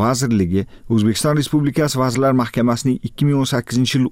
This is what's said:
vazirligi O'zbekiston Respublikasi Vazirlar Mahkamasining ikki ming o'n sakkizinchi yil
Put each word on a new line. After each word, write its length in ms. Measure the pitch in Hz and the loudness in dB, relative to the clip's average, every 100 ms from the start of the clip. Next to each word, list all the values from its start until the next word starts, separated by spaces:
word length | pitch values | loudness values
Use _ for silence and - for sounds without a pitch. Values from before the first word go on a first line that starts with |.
vazirligi 600 | 113 127 127 110 87 95 - - - | -2 0 0 0 0 0 -4 -8 -2
O'zbekiston 420 | 113 107 107 151 147 | 2 2 0 0 0
Respublikasi 600 | 135 151 143 135 147 131 | 0 0 0 0 -2 0
Vazirlar 320 | 127 120 135 | -2 0 2
Mahkamasining 640 | 131 117 117 117 117 131 127 - | 2 0 0 0 0 -2 -4 -6
ikki 180 | - 147 | -2 0
ming 120 | 139 | 2
o'n 80 | 131 | 0
sakkizinchi 440 | 123 - 120 127 135 | -2 -2 0 0 0
yil 80 | 127 | 0